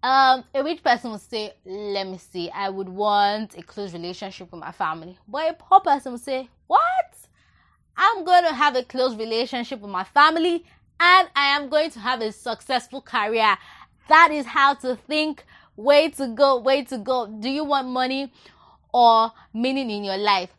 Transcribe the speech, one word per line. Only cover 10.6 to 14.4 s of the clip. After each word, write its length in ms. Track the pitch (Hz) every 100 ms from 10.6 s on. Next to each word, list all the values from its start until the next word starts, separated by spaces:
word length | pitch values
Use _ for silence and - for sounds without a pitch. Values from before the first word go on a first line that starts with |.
| _ _ _ _
and 280 | 349 370 359
I 220 | 277 277 285
am 120 | 277
going 220 | 302 320
to 100 | 240
have 200 | 208 254
a 120 | 220
successful 680 | 208 - 226 - 254 - 269
career. 560 | - 240 208 226 214 196 - - - _ -
That 220 | 311 330
is 160 | 302